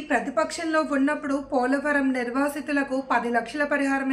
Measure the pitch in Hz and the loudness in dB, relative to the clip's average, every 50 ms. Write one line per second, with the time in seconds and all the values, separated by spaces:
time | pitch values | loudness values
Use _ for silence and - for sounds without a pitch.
0 | 302 - 285 226 202 277 - 320 311 320 - - 339 320 311 320 311 262 285 269 | -2 0 0 0 0 0 0 0 0 0 -2 -4 -4 0 0 0 2 2 2 2
1 | 269 285 302 294 302 277 277 294 277 - 302 254 247 254 269 285 277 294 294 285 | 2 2 0 -2 -2 -2 -2 -2 -2 -2 0 0 2 2 2 2 2 2 2 2
2 | 269 269 254 254 240 240 240 269 285 294 285 302 - - 285 285 269 269 262 262 | 2 2 2 0 -2 -2 0 0 0 0 -2 -4 -4 -2 0 0 0 0 0 -2
3 | 262 - 269 233 233 240 240 247 - - - 302 294 294 294 269 277 277 269 269 | 0 2 0 0 2 2 0 0 0 -2 -2 -2 -2 0 0 0 2 0 0 0
4 | 262 269 | 0 0